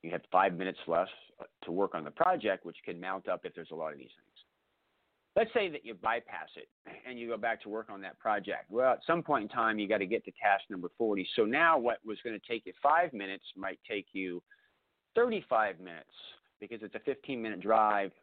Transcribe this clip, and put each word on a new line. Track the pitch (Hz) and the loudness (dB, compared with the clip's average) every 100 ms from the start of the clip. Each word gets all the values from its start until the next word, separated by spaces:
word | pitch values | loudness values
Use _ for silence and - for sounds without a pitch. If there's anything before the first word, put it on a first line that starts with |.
you | 82 | -6
had | 85 - | -8 0
five | 90 98 87 | 4 4 2
minutes | 92 - - | -4 -6 0
left | 82 95 - - _ - _ | 2 0 -6 -20 _ -20 _
to | - | -6
work | 87 98 82 | 0 0 -2
on | |
the | 76 | -8
project, | 71 175 180 107 95 85 | 0 2 2 0 -2 -4
which | 85 | -12
can | - 87 | -10 -8
mount | 92 95 92 | -6 -6 -4
up | 90 90 | -4 -4
if | 85 | -12
there's | 80 | -12
a | 80 | -8
lot | 78 | -8
of | 71 | -8
these | 64 | -18
things. | - _ - _ _ _ _ _ _ _ _ _ - | -20 _ -20 _ _ _ _ _ _ _ _ _ 0
Let's | 226 | 2
say | 240 196 | 0 -2
that | 147 | -4
you | 113 98 | -10 -4
bypass | 110 117 - 90 78 - | 0 0 -4 -14 -14 -16
it | - _ - - 123 | -20 _ -20 -16 -12
and | 123 | -10
you | 117 | -6
go | 113 | -2
back | 117 110 | -2 -4
to | 107 | -4
work | 107 110 | -8 -8
on | 98 | -12
that | 95 - | -12 -4
project. | 110 104 95 69 - | 0 0 0 -6 -4
Well, | 110 127 | 2 4
at | 117 - | 4 2
some | 170 | 0
point | 156 139 | 2 0
in | 104 | 0
time, | 123 113 107 | 0 2 2
you | 101 | 2
gotta | 107 95 | 2 2
get | 110 | -2
to | - | -2
task | - 104 98 - | -2 2 2 2
number | 95 90 _ | -8 -8 _
forty. | 113 101 90 - | 0 0 0 2
So | |
now | 107 135 165 160 | 2 4 6 6
what | 120 113 110 | 2 -2 -6
was | 101 | -8
gonna | 120 107 | -8 -10
take | - 117 90 | -6 -6 -6
you | 90 | 0
five | 143 160 175 | 4 4 2
minutes | 123 98 95 - - | -2 -6 -8 -12 -10
might | 95 92 - | -8 -10 -6
take | 104 95 | -6 -6
you | 98 92 87 _ _ _ _ _ _ _ | -6 -4 -6 _ _ _ _ _ _ _
thirty-five | - 247 214 - 117 110 82 | 2 2 0 0 2 2 -2
minutes | 92 82 - - - - _ _ | -12 -14 -18 -20 -20 -20 _ _
because | 104 117 | -12 -10
it's | 104 110 | -10 -8
a | |
fifteen-minute | - 131 - 127 113 95 | -6 -6 -6 -6 -6 -4
drive | 95 110 107 104 98 _ | 4 6 6 4 0 _